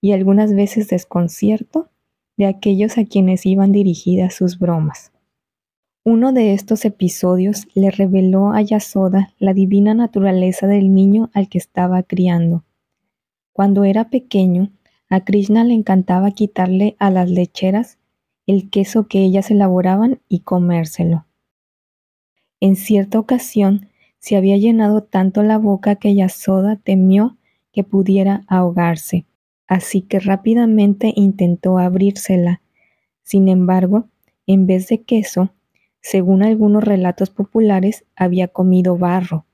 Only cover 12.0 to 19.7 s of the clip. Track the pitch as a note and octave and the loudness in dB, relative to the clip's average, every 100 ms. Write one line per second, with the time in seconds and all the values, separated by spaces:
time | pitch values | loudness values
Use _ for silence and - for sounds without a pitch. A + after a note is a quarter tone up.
12 | F#3 F#3 F3+ F3 E3+ E3+ _ _ _ _ | -2 -2 0 2 0 -2 _ _ _ _
13 | _ _ _ _ _ - G3 G3 G3 G#3 | _ _ _ _ _ -2 0 2 2 0
14 | A3+ C4 B3 G3+ F#3 F3 G3 _ _ _ | -2 -6 -4 -2 0 0 -4 _ _ _
15 | _ F#3+ F#3+ G3+ G3+ G#3+ A#3 A#3 G#3 F#3+ | _ -4 0 -2 2 2 2 0 0 0
16 | F#3 F#3 G3 G3 G#3 - F#3 F#3 G#3 - | 0 0 -2 -2 -6 -2 -2 0 -2 -2
17 | G3+ F#3 F3+ F3+ F3+ - F#3+ G3+ A#3+ _ | -2 0 0 -2 -4 -4 -2 -2 -4 _
18 | _ _ _ _ - G3 F#3+ G3+ F#3+ A#3 | _ _ _ _ -2 -2 0 -4 -2 -2
19 | G#3 F#3+ F#3+ F#3+ - G#3 G3 | -2 0 0 0 0 0 2